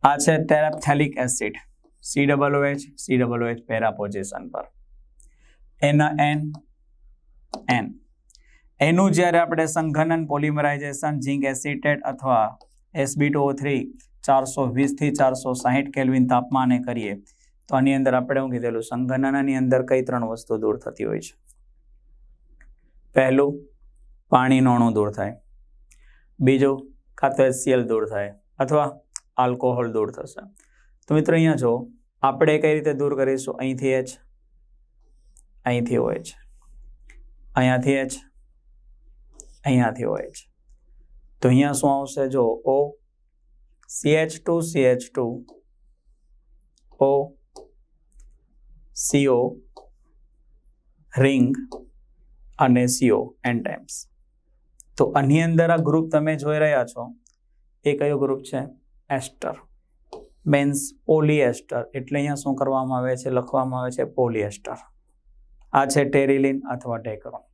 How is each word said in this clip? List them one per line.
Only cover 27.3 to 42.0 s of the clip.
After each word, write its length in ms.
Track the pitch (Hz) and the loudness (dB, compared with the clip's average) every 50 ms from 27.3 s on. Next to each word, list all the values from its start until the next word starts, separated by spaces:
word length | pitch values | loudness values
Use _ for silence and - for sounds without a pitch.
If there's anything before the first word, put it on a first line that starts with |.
| 135 - | 4 4
તો 100 | 139 131 | 2 2
એચ 80 | 131 131 - | 4 0 0
સી 160 | 139 131 127 | 2 2 2
એલ 100 | 120 110 113 | 2 0 0
દૂર 160 | 110 107 104 110 | -2 -2 -2 -4
થાય 180 | 101 101 101 104 _ _ _ _ _ 135 | -6 -6 -8 -10 _ _ _ _ _ -2
અથવા 240 | 131 151 151 147 139 - - _ _ _ - _ _ _ | 0 2 0 0 0 -4 -10 _ _ _ -18 _ _ _
આલ્કોહોલ 560 | - 127 127 123 123 135 127 120 123 123 117 110 | 0 0 0 0 0 0 0 0 0 -2 -2 -2
દૂર 200 | 110 107 101 - | -2 -2 -4 -4
થશે. 300 | - - - - - - - _ _ _ _ _ _ _ _ _ _ _ _ | -10 -14 -14 -16 -18 -20 -20 _ _ _ _ _ _ _ _ _ _ _ _
તો 60 | 151 | 0
મિત્રો, 200 | 156 147 147 165 | 0 2 2 2
અહીંયા 200 | 165 160 160 156 | 4 4 4 2
જો 180 | 131 123 120 117 123 120 - - _ _ _ _ _ - | 2 2 0 0 0 -4 -10 -16 _ _ _ _ _ -2
આપણે 360 | 135 135 135 160 156 151 151 | 0 2 4 4 4 4 4
કઈ 160 | 151 156 151 | 2 2 0
રીતે 240 | 156 143 156 147 131 | 2 0 -2 -2 0
દૂર 180 | 143 143 139 | -2 -2 0
કરીશું? 440 | 135 135 131 135 135 131 139 - - | 0 0 0 0 -2 -4 -8 -8 -6
અહીંથી 280 | 127 131 131 123 131 135 | -4 -6 -4 -2 -2 0
એચ, 220 | 131 131 127 127 - - _ - _ _ _ _ _ _ _ _ _ _ _ _ _ _ _ _ _ _ _ _ _ _ - _ _ _ _ | 0 0 -2 -4 -10 -18 _ -20 _ _ _ _ _ _ _ _ _ _ _ _ _ _ _ _ _ _ _ _ _ _ -20 _ _ _ _
અહીંથી 320 | 123 123 120 120 120 123 | -2 -2 -2 -2 0 0
ઓ 140 | 120 120 113 | 0 0 0
એચ, 240 | 104 - - - - - - - - _ _ - - - - - - - - - - - - - - - - - - | -2 -4 -8 -12 -18 -20 -20 -20 -20 _ _ -20 -20 -20 -20 -20 -20 -20 -20 -20 -20 -20 -20 -20 -20 -20 -20 -6 -2
અહીંયાથી 360 | - 127 127 127 127 127 139 139 | 2 2 4 2 2 2 0 0
એચ, 220 | 135 135 131 - - - _ _ _ _ _ _ _ _ _ _ _ _ - - _ _ - - _ - _ _ - - - - _ _ | 0 -2 -4 -8 -12 -16 _ _ _ _ _ _ _ _ _ _ _ _ -20 -20 _ _ -20 -20 _ -20 _ _ -20 -20 -20 -20 _ _
અહીંયાથી 400 | 143 131 123 123 113 107 - 120 | 0 2 2 2 2 0 -2 -4
ઓ 120 | 110 107 | -4 -4
એચ. 200 | - - - - - - _ _ _ _ _ - _ _ _ - - - _ - - - - _ _ - | -4 -6 -10 -14 -20 -20 _ _ _ _ _ -20 _ _ _ -20 -20 -20 _ -20 -20 -20 -20 _ _ 2
તો 60 | 127 | 4
અહીંયા 240 | 123 131 143 143 143 | 6 6 4 2 0
શું 180 | 139 - 143 | 0 2 2
આવશે? 380 | 139 139 | 0 0